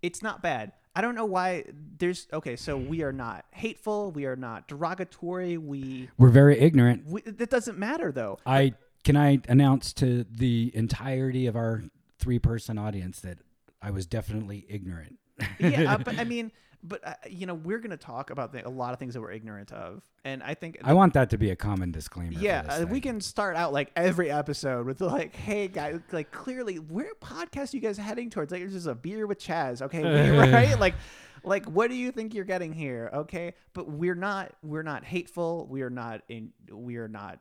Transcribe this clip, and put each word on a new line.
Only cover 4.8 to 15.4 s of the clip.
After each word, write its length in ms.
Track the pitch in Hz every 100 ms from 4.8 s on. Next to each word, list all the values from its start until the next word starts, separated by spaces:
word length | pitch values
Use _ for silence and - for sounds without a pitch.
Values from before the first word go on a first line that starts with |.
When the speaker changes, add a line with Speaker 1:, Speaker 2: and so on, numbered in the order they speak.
| 160 185 180 - 175 185 180 170
Speaker 1:
We 520 | 151 139 135 131 127 -
Speaker 2:
We're 120 | 127
very 280 | 123 143 143
ignorant. 480 | 147 147 120 123 151
Speaker 1:
we, 140 | 190
that 260 | 220 196 233
doesn't 280 | 247 233 190
matter, 340 | 208 320 208
though. 240 | 135 110 95 -
Speaker 2:
I, 280 | 135 139 - _ _
can 140 | - 139
I 220 | 143 139 -
announce 420 | 127 139 135 -
to 320 | - 131 123 107
the 400 | 113 127 117 117
entirety 760 | 110 110 - 131 131 131 127 127
of 80 | 113
our 260 | 117 110 92 _ _ _
three-person 580 | 127 120 - 117 - 107
audience 420 | 107 101 90 90
that 180 | 92 87 _ _ _ _
I 100 | 104
was 140 | 98 90
definitely 600 | 113 104 107 104 101 -
ignorant? 480 | 107 92 85 78 - _ _